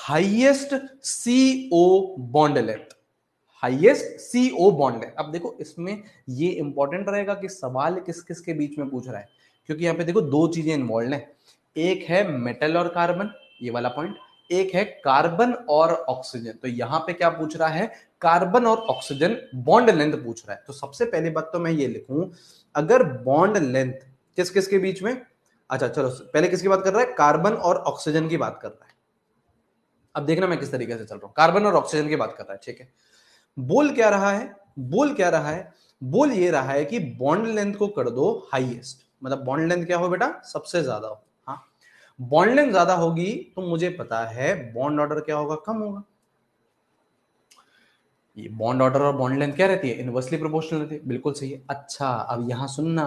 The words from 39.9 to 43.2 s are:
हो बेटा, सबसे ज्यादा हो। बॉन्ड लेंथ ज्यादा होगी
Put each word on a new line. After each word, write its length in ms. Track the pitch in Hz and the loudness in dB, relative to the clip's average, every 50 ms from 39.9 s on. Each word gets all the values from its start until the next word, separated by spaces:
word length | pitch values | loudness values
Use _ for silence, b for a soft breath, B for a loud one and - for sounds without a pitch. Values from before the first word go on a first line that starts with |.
| 175 | -2
हो 120 | 170 175 180 | 0 0 0
बेटा, 240 | 180 180 233 294 339 - - - - | 0 0 -2 -2 -2 -8 -12 -12 -12
सबसे 300 | 147 - - - 175 151 | -10 -8 -4 -2 -2 -2
ज्यादा 240 | 131 110 107 107 | -2 -4 -6 -8
हो। 140 | 110 107 - _ _ _ _ _ 131 139 139 - _ _ b b b b b b b b - | -10 -14 -16 _ _ _ _ _ -14 -14 -14 -16 _ _ b b b b b b b b -14
बॉन्ड 320 | 127 120 143 160 185 220 254 | -4 2 4 6 6 6 6
लेंथ 180 | 294 294 262 | 4 4 4
ज्यादा 220 | 196 185 175 180 185 | 4 4 4 4 4
होगी 360 | 170 165 165 165 165 | 2 2 0 0 0